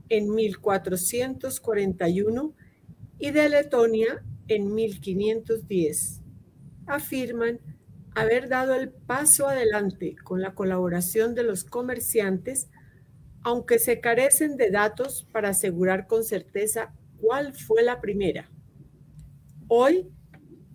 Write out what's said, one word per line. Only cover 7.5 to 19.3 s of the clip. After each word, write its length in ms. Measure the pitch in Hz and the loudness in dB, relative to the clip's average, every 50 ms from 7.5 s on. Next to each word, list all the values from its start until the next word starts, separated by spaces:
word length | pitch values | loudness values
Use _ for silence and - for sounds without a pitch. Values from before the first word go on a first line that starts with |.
| 240 240 - 151 - - _ - - - - - - | -4 -6 -10 -18 -20 -20 _ -20 -20 -20 -18 -8 -4
haber 340 | 220 226 220 233 247 262 247 | -2 2 2 2 2 0 0
dado 260 | 254 254 262 269 262 | -2 0 0 0 0
el 160 | 254 262 - | 0 -2 -6
paso 560 | - - - - 247 269 302 311 - - 277 | -10 -12 -8 -6 -4 0 2 4 4 4 4
adelante 680 | 277 269 262 240 220 208 208 202 185 175 - 180 151 - - - | 2 2 2 2 2 2 0 0 -2 -4 -4 -8 -8 -8 -10 -10
con 160 | - 180 185 | -6 -4 -4
la 140 | 190 190 190 | -4 -4 -4
colaboración 800 | - 196 190 185 185 180 175 170 175 175 175 - 220 220 240 233 | -4 -2 -2 0 0 0 0 0 -2 -2 0 0 0 0 0 0
de 100 | 247 240 | -2 -2
los 180 | 226 190 175 | -2 -2 -4
comerciantes, 1040 | - - - 240 247 247 247 240 - - - 220 202 190 190 185 - - 269 - - - - - - - - - - - - - - - - - | -6 -8 -6 -6 -4 -4 -6 -6 -4 -2 0 0 0 0 0 -2 -4 -6 -6 -6 -8 -8 -12 -20 -20 -20 -20 -20 -20 -20 -20 -20 -20 -20 -14 -8
aunque 360 | - 233 240 247 - - 240 226 | -4 -2 -2 -2 2 2 2 4
se 220 | - 247 233 226 | 4 2 0 0
carecen 560 | - 240 233 240 262 285 - - 311 294 285 | 0 0 2 4 4 4 4 2 2 0 0
de 140 | 269 240 196 | 2 2 2
datos 580 | 196 202 208 214 214 - 254 185 - - - - | 4 2 2 2 0 -4 -6 -6 -8 -10 -10 -8
para 180 | - 220 208 202 | -4 -2 -2 0
asegurar 560 | 190 - - 190 170 170 185 185 190 190 190 | 0 0 0 0 0 0 2 2 2 0 0
con 180 | - 233 226 220 | 0 0 0 0
certeza 680 | - 208 180 - - - 196 214 214 - 226 226 - - - - - - - | -2 -4 -6 -6 -6 -6 -4 -2 -2 -2 -4 -6 -8 -12 -20 -20 -20 -6 0
cuál 340 | 208 226 247 277 294 277 269 | 0 2 2 0 -2 -4 -8
fue 280 | - - - 220 226 | -8 -2 2 4 4
la 180 | 240 240 247 240 | 4 4 2 -2
primera. 500 | - 202 196 202 196 170 - - - - - - - - - - - - - - - - - - - - | -4 -4 -2 0 0 0 -2 -4 -6 -14 -20 -20 -20 -20 -20 -20 -20 -20 -20 -20 -20 -20 -20 -20 -20 -20